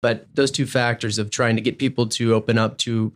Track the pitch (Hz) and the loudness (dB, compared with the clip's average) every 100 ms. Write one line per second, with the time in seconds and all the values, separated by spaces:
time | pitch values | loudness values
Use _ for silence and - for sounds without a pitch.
0 | 120 110 - - 139 143 131 131 120 113 | -2 -2 -4 0 0 0 -2 0 0 0
1 | 113 107 104 - 120 113 117 - 135 - | -4 -4 -4 0 2 2 0 -2 -2 0
2 | 113 - 117 110 110 113 110 - - 113 | -2 0 2 2 2 0 0 -2 -4 -2
3 | 107 | -2